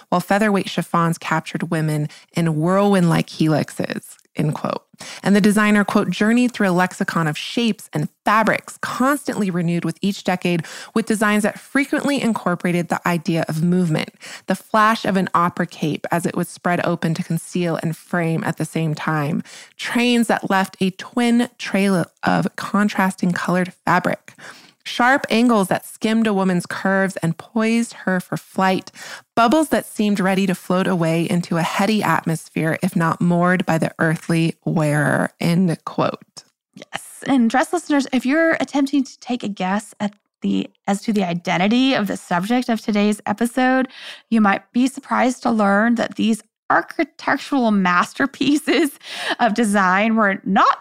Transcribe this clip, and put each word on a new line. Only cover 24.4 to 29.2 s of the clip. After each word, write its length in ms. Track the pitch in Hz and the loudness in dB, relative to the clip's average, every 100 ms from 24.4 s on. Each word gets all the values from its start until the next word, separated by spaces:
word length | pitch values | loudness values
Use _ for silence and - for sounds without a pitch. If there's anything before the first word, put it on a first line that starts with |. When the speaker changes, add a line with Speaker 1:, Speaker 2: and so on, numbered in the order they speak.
| - - - _ | -20 -20 -20 _
Speaker 1:
Sharp 440 | - - 247 269 - | -10 0 2 2 2
angles 380 | 220 247 220 185 | 2 4 4 2
that 180 | - - | -2 -4
skimmed 420 | - 220 226 220 | -6 -2 0 2
a 60 | |
woman's 320 | 196 190 175 - | 2 2 0 -2
curves 520 | - 190 190 190 - | -4 0 0 0 -2
and 200 | 165 - | -4 -4
poised 540 | - 226 220 233 233 | -6 -2 0 0 -2
her 300 | - - 185 | -6 -4 -2
for 160 | - 165 | -2 -8
flight. 520 | - - 190 190 - - - - | -8 -2 0 0 -4 -16 -18 -18